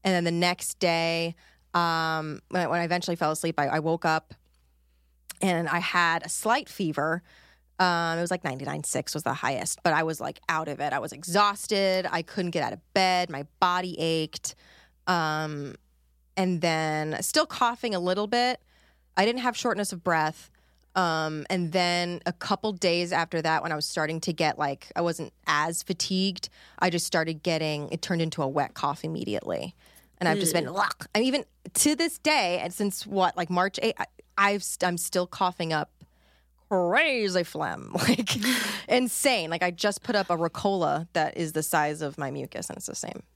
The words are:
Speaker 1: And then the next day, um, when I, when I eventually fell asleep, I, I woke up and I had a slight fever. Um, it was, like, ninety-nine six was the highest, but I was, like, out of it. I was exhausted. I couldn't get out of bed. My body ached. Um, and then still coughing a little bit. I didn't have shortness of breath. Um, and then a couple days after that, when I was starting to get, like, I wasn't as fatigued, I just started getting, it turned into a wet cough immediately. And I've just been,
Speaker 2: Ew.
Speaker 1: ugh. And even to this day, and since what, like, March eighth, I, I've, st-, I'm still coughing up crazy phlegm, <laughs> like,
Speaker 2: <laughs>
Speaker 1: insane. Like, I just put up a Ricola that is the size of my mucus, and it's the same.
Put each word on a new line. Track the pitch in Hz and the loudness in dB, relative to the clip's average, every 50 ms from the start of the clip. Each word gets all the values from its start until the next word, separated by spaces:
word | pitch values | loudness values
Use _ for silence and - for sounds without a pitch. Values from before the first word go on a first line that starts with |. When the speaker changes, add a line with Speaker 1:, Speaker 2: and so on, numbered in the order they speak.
| - | 2
Speaker 1:
And | 196 185 | 2 2
then | 175 170 | 2 2
the | 170 | 2
next | 170 170 180 175 180 - - - - _ | 2 4 2 2 2 0 -6 -10 -4 _
day, | - 175 165 165 165 165 165 165 165 165 170 _ - - _ _ _ _ - | 2 2 2 2 2 0 0 0 -2 -4 -6 _ -18 -20 _ _ _ _ 0
um, | 175 175 170 165 165 160 160 160 160 156 156 143 - _ _ | 2 2 2 2 2 0 0 0 -2 -2 -4 -8 -10 _ _
when | - 180 175 | -2 -2 0
I, | |
when | 135 151 175 | 2 0 0
I | 170 | 0
eventually | 165 175 180 175 - 170 | 0 0 -2 0 -2 -2
fell | 170 175 151 | 0 0 0
asleep, | 156 - - 170 156 - | 0 0 -2 -2 0 0
I, | 143 | 0
I | 135 - 156 | 2 0 0
woke | 151 165 165 165 - | 0 0 -2 0 2
up | 165 160 156 - _ - _ _ _ _ _ _ _ _ _ _ _ _ _ _ _ _ _ _ _ - _ | 2 2 2 0 _ -20 _ _ _ _ _ _ _ _ _ _ _ _ _ _ _ _ _ _ _ -8 _
and | - 196 180 165 170 | 0 0 2 2 0
I | 151 147 175 | 0 0 -2
had | 180 - - 175 175 170 165 170 - | -2 0 2 4 4 4 2 0 -2
a | 170 | -4
slight | - - - 220 233 285 - - | -8 -4 2 2 2 2 0 -6
fever. | - - 202 160 151 - 143 160 165 180 - _ - - - - - _ _ _ _ - | -6 -4 -2 -2 0 0 0 0 0 -2 -4 _ -20 -20 -20 -20 -20 _ _ _ _ 2
Um, | 185 180 175 170 170 165 165 | 2 2 4 2 0 0 0
it | 170 | -2
was, | 175 175 | -2 -2
like, | 185 180 - | -2 -2 -4
ninety-nine | 151 127 135 139 143 143 147 147 | -6 -6 -6 -6 -6 -6 -6 -6
six | - - 127 135 - - | -4 -4 -4 -4 -4 -6
was | - 160 | -4 -2
the | - 131 | -2 -4
highest, | - - 131 139 - - - - - _ | -2 -2 -2 -2 -2 -4 -6 -6 0 _
but | 175 156 | 2 4
I | 151 160 | 4 2
was, | 160 160 - | 0 -4 -6
like, | - 143 - - _ | -6 -8 -8 -8 _
out | - 170 156 160 147 | -2 -2 -2 -2 -4
of | 143 - | -6 -4
it. | 139 147 135 | -4 -2 -2
I | 139 | -2
was | - - | -4 -6
exhausted. | - 131 160 175 170 202 208 208 202 208 - - 214 196 196 190 185 185 180 - | -10 -10 -8 0 4 4 4 4 2 -2 -4 -2 0 2 2 2 2 2 0 -2
I | - 165 | -2 -4
couldn't | 165 - - - 180 175 | -4 -4 -4 -4 -2 -2
get | 165 170 143 | 0 0 -2
out | 117 - | -2 -4
of | - _ _ _ | -8 _ _ _
bed. | 196 190 185 185 180 180 175 | 2 4 4 4 2 0 -2
My | 165 135 143 - _ _ | -4 -10 -10 -10 _ _
body | - 180 180 208 196 180 175 - | 2 2 2 0 -2 -2 -4 -2
ached. | 160 165 165 160 156 151 - - - - - _ _ - - - - _ _ _ _ | 0 2 2 2 0 -2 -6 -10 -10 -10 -10 _ _ -20 -20 -20 -20 _ _ _ _
Um, | - 180 175 160 156 156 156 156 151 151 143 143 135 - - _ _ _ _ _ _ _ _ _ _ _ | 0 2 2 2 0 0 -2 -2 -4 -4 -6 -8 -10 -12 -14 _ _ _ _ _ _ _ _ _ _ _
and | - 190 185 180 165 | 0 0 2 2 2
then | 165 170 160 160 160 156 156 156 156 156 156 - | 2 2 2 2 0 0 0 0 -2 -2 -2 -4
still | - - - 311 311 | -4 0 2 2 2
coughing | 302 - - 254 233 240 - - 240 208 | 2 0 0 0 0 0 -2 -4 -2 -2
a | 180 | 0
little | 175 180 185 196 208 | 0 0 0 0 0
bit. | 208 226 240 240 247 254 - _ _ _ _ _ _ _ _ _ _ _ | 0 2 2 2 2 0 -4 _ _ _ _ _ _ _ _ _ _ _
I | - 190 | 2 4
didn't | 220 240 254 | 4 2 0
have | 240 247 226 | 0 -2 -2
shortness | - - 247 214 190 208 - - | 0 0 0 0 0 -2 -4 -6
of | 170 _ | -4 _
breath. | 185 170 160 156 156 165 - - - _ _ _ _ _ _ _ _ _ | 2 4 4 4 2 -2 -6 -18 -20 _ _ _ _ _ _ _ _ _
Um, | 190 180 170 160 156 156 156 156 156 147 - | 2 2 2 2 0 0 -2 -2 -6 -4 -2
and | 190 185 175 160 156 | 0 0 0 2 2
then | 185 175 175 175 175 175 175 175 - - | 2 2 4 2 2 0 -2 -4 -4 -4
a | 170 | -6
couple | 170 _ - - 208 - - 214 | -6 _ -2 -2 -2 0 0 -4
days | 202 180 - 180 170 175 175 175 | -4 0 2 2 2 2 0 0
after | 170 165 165 165 - 165 | 0 0 0 0 -2 -2
that, | 156 165 160 - - | 0 2 0 0 0
when | 165 160 | -2 -4
I | |
was | 151 151 | -4 -4
starting | - - 175 156 151 160 165 | -4 -2 -2 -2 -2 -2 -4
to | - - 165 | -4 -4 -2
get, | - 165 156 - | 2 0 0 2
like, | - 151 139 139 - - - - | 0 -2 -4 -4 -6 -12 -8 -4
I | - | -2
wasn't | 170 170 165 - 160 - _ _ _ | -2 -2 -2 -4 -6 -10 _ _ _
as | - 156 147 151 165 170 - - | 0 2 2 2 0 -2 -6 -4
fatigued, | - 185 - - - 190 185 190 196 185 - - - _ - - - - - | -4 -4 -4 -2 -2 0 0 0 0 -2 -4 -10 -12 _ -18 -20 -20 -4 0
I | - 185 | 0 2
just | 170 175 - | 2 0 -2
started | - - 170 160 160 160 156 _ | 0 0 0 0 0 -4 -4 _
getting, | 180 165 160 160 151 151 147 147 - | 0 0 0 0 -2 -2 -4 -4 -6
it | - 156 | -6 -8
turned | - - 180 170 | -4 -2 0 0
into | 165 160 151 - | 0 -2 -2 -2
a | 147 | -4
wet | 135 139 147 139 - - | -2 0 0 -2 -2 -4
cough | - - 143 143 - - | -4 -4 -4 -4 -4 -6
immediately. | 160 160 - - - 104 - - - 87 - - 185 - _ _ - - - _ _ _ _ | -6 -6 -6 -4 -4 -4 -4 -4 -4 -4 -4 -4 -8 -12 _ _ -20 -20 -20 _ _ _ _
And | 175 170 | 0 0
I've | 160 202 | 2 2
just | 190 160 160 | 2 0 0
been, | 170 151 | 0 -2
Speaker 2:
Ew. | 127 175 | -2 -2
Speaker 1:
ugh. | 196 202 - - _ - - _ | -2 -2 -2 -2 _ -12 -2 _
And | 214 233 | 2 2
even | 262 262 294 - _ _ _ _ - _ | 2 2 0 -4 _ _ _ _ -6 _
to | - - 294 302 | 2 4 4 4
this | - 330 330 - - | 2 0 -2 -2 0
day, | _ 311 311 285 208 175 175 180 | _ 2 4 4 4 2 0 -2
and | - 175 180 | -2 -6 -4
since | - 208 202 190 - - | -2 -2 -2 -2 -4 -8
what, | 214 208 196 185 175 - | -4 2 2 2 2 2
like, | 180 175 165 | 0 -4 0
March | 180 175 180 196 - - | 2 2 2 2 0 -2
eighth, | - 226 220 - | -2 -2 -2 -2
I, | - - _ - - _ _ | -6 -8 _ -20 -20 _ _
I've, | - 202 202 202 202 - | 2 4 4 4 2 -2
st-, | - - - - | -6 -2 0 0
I'm | 180 175 | 0 2
still | 170 - - - 185 180 | 0 -4 -2 0 0 -2
coughing | 180 - - 190 180 175 - 175 165 160 | -2 0 0 0 0 2 0 -2 0 0
up | 151 151 - _ _ - _ _ _ _ _ _ _ _ _ _ _ _ _ 208 185 175 175 | -2 -2 -4 _ _ -20 _ _ _ _ _ _ _ _ _ _ _ _ _ 2 2 4 4
crazy | 185 254 320 320 269 240 214 196 180 185 175 | 4 4 4 4 2 0 0 0 0 0 -2
phlegm, | - - 156 156 98 80 - - - - 175 | -2 -4 -4 -4 -4 -4 -6 -10 -8 -4 0
<laughs> | - | 2
like, | - 247 - 233 - - 240 208 247 254 240 | 2 2 2 0 -2 -2 -2 0 0 0 0
Speaker 2:
<laughs> | 220 214 208 - - | -2 -4 -6 -8 -2
Speaker 1:
insane. | - 226 254 254 233 - - - 277 254 208 165 160 | 2 2 2 2 2 -2 0 2 2 2 2 0 -2
Like, | 165 165 180 | -2 0 0
I | 180 | -2
just | 175 170 - 208 202 - - | 0 0 0 0 0 0 -4
put | - 226 | 0 0
up | 208 190 - | 0 2 2
a | 180 | 0
Ricola | 160 170 165 - - - 202 196 190 170 147 147 151 165 - _ | 2 2 -2 -2 0 0 0 2 2 2 2 0 0 -2 -2 _
that | 170 156 147 - | 0 0 0 0
is | - 170 156 160 | -4 -4 -2 -2
the | 160 156 | -2 -2
size | - - 160 151 151 151 156 | 2 2 2 2 2 0 -2
of | 160 143 143 | -6 -6 -6
my | - 147 135 | -6 -6 -6
mucus, | 139 143 131 - - - - - | -6 -8 -10 -8 -8 -10 -8 -8
and | - | -10
it's | - - | -10 -10
the | - - | -10 -10
same. | - - - - - - _ _ | -8 -8 -10 -10 -12 -16 _ _